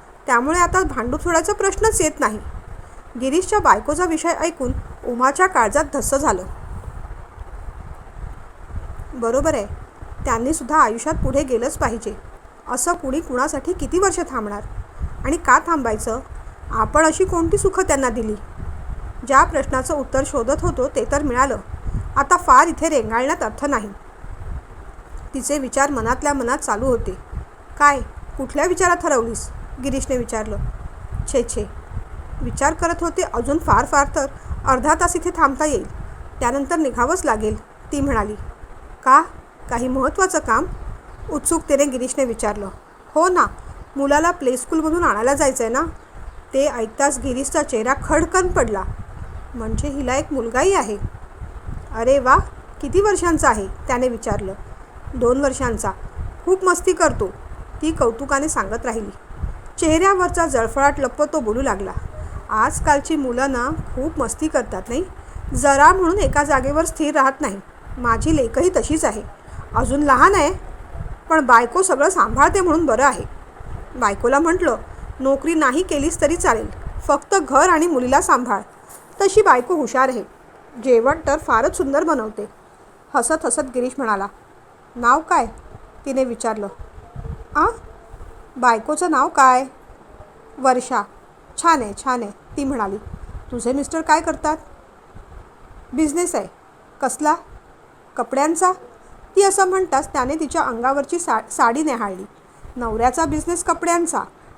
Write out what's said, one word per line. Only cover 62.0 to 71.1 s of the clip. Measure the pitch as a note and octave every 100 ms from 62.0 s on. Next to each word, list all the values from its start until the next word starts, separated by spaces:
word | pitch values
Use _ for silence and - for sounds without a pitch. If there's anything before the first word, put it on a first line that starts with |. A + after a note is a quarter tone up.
| - - - - -
"आजकालची | G#3+ B3+ - D#4+ C#4+ C#4+ D#4
मुलं | C4 A#3+ C#4
ना | B3 B3 D#4+ - -
खूप | D4+ D#4+
मस्ती | A#3 - D#4
करतात | C#4 A3 G3 -
नाही, | B3+ F#4+ - - - -
जरा | - C#4+ C#4 D4+
म्हणून | F#4+ E4+ G4+
एका | - D4
जागेवर | D4 C4+ C4 D4+ E4
स्थिर | - D4+
राहत | D4 C4+ C#4
नाही. | C4+ G3 - - - B3+
माझी | A#3+ A3+ D4+ D#4
लेकही | A3+ C4 F4+
तशीच | D4+ - D#4 B3+
आहे. | G#3 - - - - - -
अजून | - C#4
लहान | C#4+ B3+ F4 G4
आहे, | D4 F#4+ - - - - -